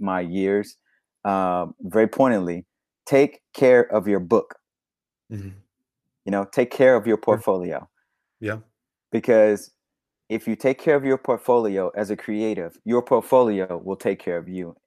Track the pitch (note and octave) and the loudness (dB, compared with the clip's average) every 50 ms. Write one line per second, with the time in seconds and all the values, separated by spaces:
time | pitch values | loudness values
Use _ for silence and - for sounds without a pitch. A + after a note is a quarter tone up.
0 | G2+ G2 F#2 F#2 F2+ E2+ F2 F#2+ F#2+ G2 G2+ G2+ G#2 - - _ _ _ _ _ | -6 -4 -4 -4 -6 -6 -4 -2 -2 0 0 -2 -4 -6 -14 _ _ _ _ _
1 | _ _ _ _ - G2+ G2 F#2+ F#2 F2+ F2+ F2+ F2 E2 - - - F2+ F2+ A2 | _ _ _ _ -6 -4 -2 -2 -2 -2 -2 -4 -6 -8 -10 -14 -14 -2 0 2
2 | A2+ G#2+ - - C3+ B2+ A#2 G2 F2+ F2 E2+ F2+ - _ _ _ _ _ _ _ | 2 2 2 0 2 2 2 0 -2 -4 -6 -8 -12 _ _ _ _ _ _ _
3 | _ - C#3+ C#3+ D#3 C#3+ - _ _ _ - - C#3 B2+ B2+ A#2+ A#2+ - G#2 G#2+ | _ 0 2 2 2 2 -2 _ _ _ -4 2 4 6 6 6 4 2 -2 -2
4 | G2 G#2 G2+ F#2+ F2+ E2+ A#2 G2+ - - - - _ _ _ _ _ _ _ _ | -2 -2 -2 -2 0 0 0 0 0 -4 -10 -20 _ _ _ _ _ _ _ _
5 | _ _ _ _ _ - A2+ G2+ G2+ G2 F#2+ G2 _ _ _ _ _ _ _ _ | _ _ _ _ _ -16 -14 -14 -14 -14 -18 -20 _ _ _ _ _ _ _ _
6 | _ _ _ _ _ G2 G2+ G2+ G2 - - C#3+ A#2+ A#2+ - - C3 C3 B2+ A2+ | _ _ _ _ _ -4 -4 -4 -4 -2 -2 -2 -2 -2 0 4 4 6 6 4
7 | G#2 A#2 G#2+ - - - G#2+ G#2+ - - F#2+ F#2 F2+ F2 D#2 C2+ - - _ _ | 2 0 -2 0 2 0 0 0 0 -2 -2 -2 -4 -8 -8 -10 -12 -16 _ _
8 | _ _ _ _ _ _ _ _ A2 G#2 G#2+ A2 - _ _ _ _ _ _ _ | _ _ _ _ _ _ _ _ -8 -8 -8 -8 -12 _ _ _ _ _ _ _
9 | _ _ - A2+ - - A2+ A2 G#2+ G#2+ G#2 G2 - - _ _ _ _ _ _ | _ _ -6 -4 0 4 6 6 6 6 4 0 -4 -12 _ _ _ _ _ _
10 | _ _ _ _ _ - A2 A2 - A2+ A2 - - C3 C3+ - - E3 D3 C#3+ | _ _ _ _ _ -10 -10 -8 -6 -6 -6 -2 -2 -2 -2 0 0 2 2 2
11 | C3+ C3+ C3+ B2+ - - A#2+ A2+ - - A#2+ A#2+ A2+ G#2 F#2+ F#2+ F#2 F2+ - G2+ | 2 0 -2 -2 -2 -4 -4 -2 0 0 2 2 2 0 -2 -2 -4 -4 -4 -6
12 | G#2+ F#2+ G#2+ - - - G#2+ G#2 A2 A2 G#2 F#2 E2+ E2+ - _ _ A2 A#2+ A#2+ | -6 -6 -6 -8 -8 -8 -6 -4 -4 -4 -4 -6 -8 -10 -14 _ _ -2 0 0
13 | A#2+ - C3 A2+ - - C3 B2+ B2 A2+ G#2 F#2+ F#2 F#2 F2 F2 - F#2+ F#2+ - | 0 0 0 0 2 2 4 4 4 4 0 -2 -4 -6 -8 -10 -8 -8 -8 -6
14 | - G#2+ G2 - - F#2+ F2 E2+ E2 F2+ F#2 F#2 F2+ E2+ E2 _ _ | -4 -4 -4 -4 -6 -8 -8 -6 -8 -10 -10 -10 -10 -12 -14 _ _